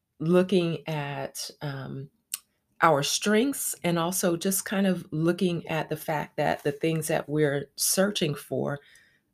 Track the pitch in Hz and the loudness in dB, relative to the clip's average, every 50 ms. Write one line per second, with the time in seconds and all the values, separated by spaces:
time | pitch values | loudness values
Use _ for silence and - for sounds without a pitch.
0 | _ _ _ - 151 165 180 180 185 185 202 180 170 165 165 - - - 160 147 | _ _ _ -4 0 4 4 4 4 4 2 2 2 2 -2 -4 -6 -6 -4 -4
1 | 143 143 143 139 139 - - - - - - - 151 143 139 135 131 139 135 135 | -4 -6 -6 -6 -8 -8 -8 -10 -12 -12 -10 -8 -8 -6 -6 -6 -8 -10 -10 -10
2 | 139 - _ _ _ - - - _ _ _ _ _ _ _ - 170 165 156 139 | -12 -14 _ _ _ -10 -10 -10 _ _ _ _ _ _ _ 2 4 4 6 4
3 | 147 - - - - 208 214 214 254 285 277 - - - - - - 175 170 170 | 2 0 -2 0 0 2 2 4 2 2 0 -4 -4 -6 -6 -2 0 0 2 2
4 | 165 175 185 - - 180 170 170 - 196 190 - - - 214 190 202 190 180 170 | 0 0 0 0 0 0 0 0 0 -2 -2 -2 -2 -2 0 2 2 2 2 0
5 | - - - 156 160 170 175 180 196 180 170 160 - - 160 156 - - 156 151 | -4 -6 -2 0 2 2 2 2 2 0 0 -2 -4 -4 -4 -4 -2 -4 -6 -6
6 | - - 160 147 147 - - - 147 156 - - - 147 143 - - 165 160 160 | -4 -4 -2 -4 -4 -4 -2 -2 0 0 0 0 -2 -4 -2 0 0 0 0 0
7 | 151 - 156 151 - - 147 151 151 143 139 143 139 - - - - - - 196 | 0 0 -2 -2 -2 0 0 2 2 2 2 -2 -4 -6 -6 -2 0 0 4 4
8 | 190 208 202 - 185 147 143 - - - 131 127 135 143 143 143 _ _ - - | 2 2 2 0 -2 -2 -2 -6 -6 -6 -4 -2 -2 -2 -4 -6 _ _ -20 -20
9 | _ _ _ _ _ _ | _ _ _ _ _ _